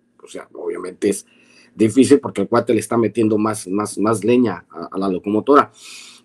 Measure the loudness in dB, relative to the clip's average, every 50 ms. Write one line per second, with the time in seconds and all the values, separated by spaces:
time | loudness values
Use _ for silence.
0 | _ _ _ _ -20 -18 -18 -18 -18 -18 -16 -12 -10 -10 -10 -8 -10 -12 -8 -2
1 | -2 -2 -2 -2 -6 _ _ _ _ _ _ _ _ _ _ 0 0 4 4 4
2 | 6 6 6 4 4 0 -4 -4 -2 0 0 0 2 2 0 -2 -2 -2 0 0
3 | 0 0 0 0 0 2 2 0 0 -2 -4 -6 -8 -8 -6 -6 -6 -6 -6 -2
4 | -2 0 0 0 0 2 2 2 2 0 -2 -6 -12 _ -18 -18 -16 -12 -8 -6
5 | -4 -4 -4 -4 -4 -2 -2 0 2 2 2 2 2 0 -8 -20 -20 -20 -20 -20
6 | -20 -20 -20 -20 _